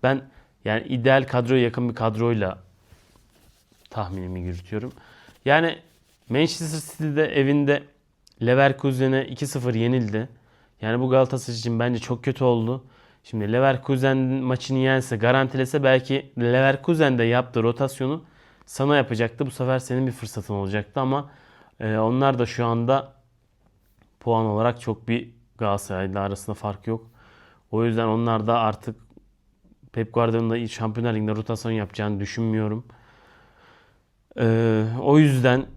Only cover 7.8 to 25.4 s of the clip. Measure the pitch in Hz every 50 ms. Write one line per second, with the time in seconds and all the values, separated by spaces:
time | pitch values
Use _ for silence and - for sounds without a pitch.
7.8 | - - _ _ _ _ _ _ _ _ _ _ 117 117 123 131 139 139 135 135
8.8 | - 139 135 127 131 131 131 135 131 - 127 - 151 139 - 143 120 123 117 110
9.8 | 113 120 127 131 120 104 101 107 117 127 - _ _ _ _ _ _ _ _ _
10.8 | - 110 113 120 127 127 127 131 131 127 139 127 - - 120 113 110 120 117 113
11.8 | 117 123 123 113 113 - 123 117 - 139 123 - 135 127 120 117 110 113 127 131
12.8 | - - _ _ _ _ _ _ _ - - 113 104 101 113 123 135 135 135 131
13.8 | - - 139 127 131 135 135 135 131 127 131 135 131 127 127 127 - - 135 131
14.8 | 131 131 135 131 127 - 120 107 107 120 127 135 135 127 131 131 131 127 - 151
15.8 | 139 135 131 131 127 - 135 139 135 - _ 123 120 120 120 127 131 135 139 135
16.8 | - - 170 156 156 139 127 120 117 113 120 123 123 120 - 117 110 117 120 120
17.8 | 139 131 - - 131 131 147 165 165 _ _ _ _ _ _ _ _ - - -
18.8 | 135 139 147 143 131 - 123 107 117 113 117 - 147 131 - - 127 127 131 131
19.8 | 131 - 127 127 131 131 113 - - 107 - 110 98 - 104 101 98 95 98 104
20.8 | 101 - - 139 135 131 135 143 143 143 - _ _ _ _ _ - _ _ _
21.8 | - 110 110 110 110 113 120 127 139 139 131 120 120 110 - - 120 117 117 117
22.8 | 117 120 135 135 135 - _ _ _ _ _ _ _ _ _ _ _ _ _ _
23.8 | _ _ _ _ _ _ _ _ - 120 117 113 113 110 104 104 113 120 117 120
24.8 | - - 110 - - - 117 120 - - - _